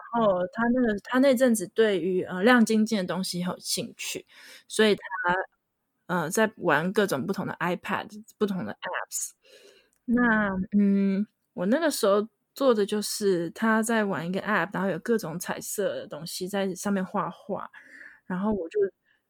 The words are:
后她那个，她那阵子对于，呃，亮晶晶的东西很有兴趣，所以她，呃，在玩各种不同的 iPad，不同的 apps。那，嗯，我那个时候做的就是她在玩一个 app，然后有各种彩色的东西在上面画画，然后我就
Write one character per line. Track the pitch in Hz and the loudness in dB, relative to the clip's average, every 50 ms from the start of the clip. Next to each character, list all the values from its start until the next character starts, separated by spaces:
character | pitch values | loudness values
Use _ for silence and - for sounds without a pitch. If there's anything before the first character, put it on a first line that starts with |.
| - - | -8 -4
后 | 233 233 220 202 180 180 180 180 | -2 2 2 2 2 2 -2 -4
她 | - 233 233 240 | -2 0 0 2
那 | 247 254 | 2 2
个， | 240 220 208 202 | 2 2 0 -2
她 | - - 254 254 | -4 -2 2 4
那 | 269 277 254 | 4 4 6
阵 | 233 262 247 226 | 6 4 4 4
子 | 196 175 - - | 2 -2 -2 2
对 | 220 226 214 196 170 | 2 2 4 2 0
于， | 160 190 180 185 | 0 0 0 -2
呃， | 135 - 180 180 196 | -2 -2 -2 2 4
亮 | 247 247 240 214 | 6 6 6 6
晶 | - 220 214 214 | 4 4 2 2
晶 | 214 220 196 | 2 0 -2
的 | 180 | -2
东 | 180 170 185 | -2 -2 -4
西 | 185 - 175 175 180 | -4 -4 -4 -4 -4
很 | 175 | -4
有 | - - | -6 -6
兴 | - - - 170 - - - | -6 -6 -4 -4 -6 -8 -10
趣， | - - - - - - _ - - - - - - _ | -10 -10 -8 -8 -10 -12 _ -20 -20 -20 -20 -20 -20 _
所 | - - - 220 | -4 0 2 4
以 | 214 190 | 4 2
她， | - - - - - - 175 180 190 - - _ _ _ _ _ _ _ _ _ _ _ | 2 -2 -6 -8 -4 -2 -2 -2 -2 -4 -6 _ _ _ _ _ _ _ _ _ _ _
呃， | - 180 175 156 160 | -4 -4 -2 -2 0
在 | - 226 220 214 - | 0 0 0 0 -2
玩 | - 175 170 139 147 170 185 | -2 0 2 2 2 0 0
各 | 202 214 202 | 0 0 0
种 | - 151 131 165 | 2 0 -2 -2
不 | 202 | -4
同 | 190 190 - | -4 -4 -6
的 | 156 - - | -6 -6 -4
iPad， | 160 175 180 - - - 185 104 - - 214 208 - - - | -4 -4 -4 -4 -6 -6 -6 -6 -6 -10 -14 -18 -20 -18 -6
不 | - 214 | -4 -2
同 | 202 190 175 - | -2 -2 -4 -8
的 | - | -8
apps。 | - - - 180 160 - 208 - - - - - - _ _ _ - - - - _ _ _ _ _ _ _ | -10 -10 -10 -8 -8 -8 -8 -8 -8 -10 -10 -10 -12 _ _ _ -20 -20 -20 -20 _ _ _ _ _ _ _
那， | 247 233 240 247 233 220 214 208 196 190 190 185 - 208 | 0 2 2 4 4 4 2 2 0 -2 -2 -2 0 2
嗯， | 202 202 196 196 196 196 196 190 196 214 - _ _ _ _ | 4 4 4 4 4 2 2 2 0 -2 -4 _ _ _ _
我 | - 175 180 | -8 -4 0
那 | 202 254 320 | 0 2 2
个 | 339 294 | 2 0
时 | - - 226 | 0 2 2
候 | 196 202 214 220 - _ _ _ _ _ | 4 4 2 2 -2 _ _ _ _ _
做 | - 277 254 226 | 2 2 4 4
的 | 208 196 | 4 2
就 | 208 208 214 | 0 -2 -2
是 | 202 - - - 208 196 185 170 170 165 | -4 -4 -4 -2 0 2 2 0 -2 -4
她 | - - 226 226 220 220 | -4 -2 0 2 2 2
在 | 220 233 233 220 208 | 2 0 0 0 0
玩 | 196 175 - 165 | 0 -2 -4 -4
一 | 175 | -4
个 | 185 190 | -4 -4
app， | - 202 214 175 170 196 | -2 -2 0 0 0 -2
然 | - 175 | -2 -2
后 | 196 196 | -2 -2
有 | 160 185 | -2 -2
各 | - 233 233 214 | -2 -2 -2 -2
种 | 175 156 175 175 | -2 -6 -8 -8
彩 | - - - - | -6 -8 -8 -8
色 | - - - 208 190 156 120 | -8 -8 -4 -4 -2 -2 -4
的 | 131 110 | -6 -8
东 | - - 147 165 | -10 -12 -12 -10
西 | - - - 180 190 | -10 -10 -8 -8 -4
在 | 202 196 196 190 180 | -4 -2 -2 -4 -4
上 | - - 202 | -4 -2 -2
面 | 196 190 190 | -2 -2 -2
画 | - - 190 160 170 | -2 -2 -4 -4 -4
画， | - - - - 196 - - - - - - - - - - - - _ _ | -6 -10 -10 -8 -8 -8 -8 -12 -16 -20 -20 -20 -20 -20 -20 -20 -20 _ _
然 | - 185 185 | -8 -6 -4
后 | 202 220 | -2 -2
我 | 214 190 165 330 | -2 -2 -4 -2
就 | - 415 392 370 - _ _ _ _ _ _ | 0 0 0 0 -2 _ _ _ _ _ _